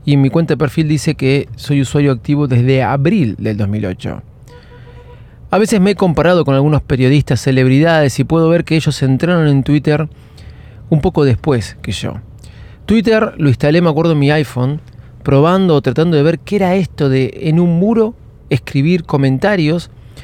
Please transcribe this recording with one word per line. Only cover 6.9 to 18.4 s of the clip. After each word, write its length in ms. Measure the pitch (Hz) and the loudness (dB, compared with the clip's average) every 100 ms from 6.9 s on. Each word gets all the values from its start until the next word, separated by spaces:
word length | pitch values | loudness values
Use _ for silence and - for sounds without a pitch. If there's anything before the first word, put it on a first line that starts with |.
| 127 127 147 - 127 | 0 2 2 2 -2
celebridades, 760 | - 131 131 135 165 160 143 123 | 0 2 2 4 4 2 0 0
y 40 | |
puedo 240 | 127 165 160 | -2 0 2
ver 160 | 170 | 2
que 140 | 170 160 | 0 -2
ellos 260 | 156 139 | -2 -2
entraron 440 | 135 131 165 180 151 | 0 0 0 2 2
en 160 | 139 | 2
Twitter 440 | 131 147 143 151 156 - - - - - - - - | 2 0 0 -2 -4 -10 -20 -20 -20 -20 -20 -14 -2
un 120 | 156 | 0
poco 240 | 185 165 143 | 0 0 2
después 520 | 117 - 123 - - | 0 0 -2 -4 -12
que 100 | - | -10
yo. 220 | - - 64 - - - - - - - | -8 -8 -12 -16 -20 -20 -20 -20 -10 -2
Twitter 480 | 220 214 220 214 - | 0 2 2 0 0
lo 120 | 147 | 0
instalé, 320 | 117 143 165 | 2 2 2
me 80 | 175 | 2
acuerdo, 240 | 147 170 | 0 0
en 60 | 156 | 2
mi 120 | 139 | 2
iPhone, 480 | 156 135 123 127 147 - - - - | 0 -2 -4 -4 -4 -12 -20 -20 -10
probando 520 | - 135 156 185 190 147 | 0 2 4 2 2 2
o 60 | |
tratando 360 | 131 123 165 156 | 0 0 0 2
de 60 | |
ver 160 | 147 165 | 2 -2
qué 160 | - 202 | -2 -2
era 200 | 190 190 | 0 0
esto 340 | 175 - 143 | -2 -2 0
de 220 | 131 131 - | 0 -2 -4
en 160 | 160 160 | -2 0
un 200 | 175 170 | 2 2
muro 360 | 202 226 220 - - - | 0 0 -2 -4 -20 -16